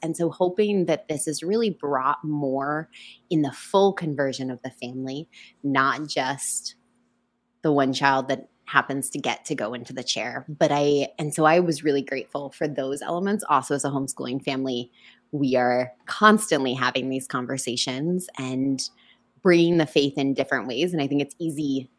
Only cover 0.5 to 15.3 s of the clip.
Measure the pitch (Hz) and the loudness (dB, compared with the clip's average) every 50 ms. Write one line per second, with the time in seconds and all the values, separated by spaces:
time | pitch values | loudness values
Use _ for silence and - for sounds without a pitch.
0.5 | 180 - 214 208 202 190 170 165 156 - - - 156 143 - 160 147 - 160 175 | 2 2 2 2 2 2 2 2 0 -2 -2 -6 -6 -4 -4 -4 -4 -4 -2 -2
1.5 | 208 233 233 208 160 - - 143 143 131 131 139 - - - 156 151 147 143 131 | 0 0 0 0 -2 -4 -4 -2 0 0 0 0 -2 -2 -4 -4 -2 -2 -2 -2
2.5 | 131 135 135 143 151 156 160 - _ - - - - - _ _ 175 156 147 131 | -2 -2 -2 -2 -2 -4 -4 -8 _ -20 -20 -20 -20 -20 _ _ 0 0 0 0
3.5 | 120 - - - - 190 196 196 196 - 175 156 143 143 139 135 123 127 131 131 | -4 -8 -8 0 4 4 4 4 2 0 -4 -4 -2 -2 -2 -2 -2 -4 -6 -6
4.5 | 127 123 - 127 - - 127 123 127 131 131 131 135 147 165 - _ - - - | -8 -8 -10 -12 -12 -10 -12 -10 -8 -8 -8 -6 -8 -10 -10 -14 _ -20 -20 -20
5.5 | _ _ - 143 135 131 135 135 123 - 156 147 - 147 131 131 143 139 - - | _ _ -4 0 2 4 4 2 0 -2 -6 -4 -4 -2 -2 -2 -4 -4 -6 -6
6.5 | - - - - - _ _ _ _ _ _ _ _ _ _ _ _ _ _ _ | -6 -6 -8 -10 -14 _ _ _ _ _ _ _ _ _ _ _ _ _ _ _
7.5 | _ _ - 156 147 143 135 131 131 - 147 139 135 135 127 135 135 131 - _ | _ _ 0 2 2 4 2 2 2 4 4 4 4 4 2 -2 -4 -4 -6 _
8.5 | _ _ _ - - 135 - - 135 139 127 - - 143 - 123 110 - - - | _ _ _ 2 2 2 2 2 -2 -4 -4 -4 -6 -4 -2 -2 -4 -4 -4 -6
9.5 | 156 - 107 107 123 120 117 - - 131 123 - - 113 107 123 120 131 131 - | -4 -4 -2 -4 -4 -8 -10 -10 -10 -8 -6 -4 -4 -4 -4 -6 -8 -8 -10 -10
10.5 | 147 - 165 147 143 143 147 147 143 143 139 - - - 156 147 - 165 156 156 | 0 2 2 4 4 2 4 4 4 2 2 -2 -4 -6 -6 -4 0 4 6 6
11.5 | 165 180 180 165 156 139 139 151 139 139 131 - 139 131 - - - 143 143 135 | 6 6 4 2 0 0 0 0 2 2 0 -2 -6 -6 -6 -6 -8 -8 -8 -8
12.5 | - - 160 151 139 143 135 135 143 143 - - 170 175 196 196 208 202 - - | -6 -4 -4 -4 -2 -4 -4 -4 -6 -6 -4 -4 -4 -2 0 0 -2 -2 0 2
13.5 | 147 131 - - 147 139 - 139 139 135 135 135 - - 135 123 127 135 - 143 | 2 2 2 0 -2 -2 0 -2 -2 -2 -4 -4 -6 -8 -6 -6 -6 -4 -4 -4
14.5 | 135 131 131 131 123 120 123 - _ _ _ - - _ _ _ | -4 -2 -4 -4 -4 -4 -6 -8 _ _ _ -20 -20 _ _ _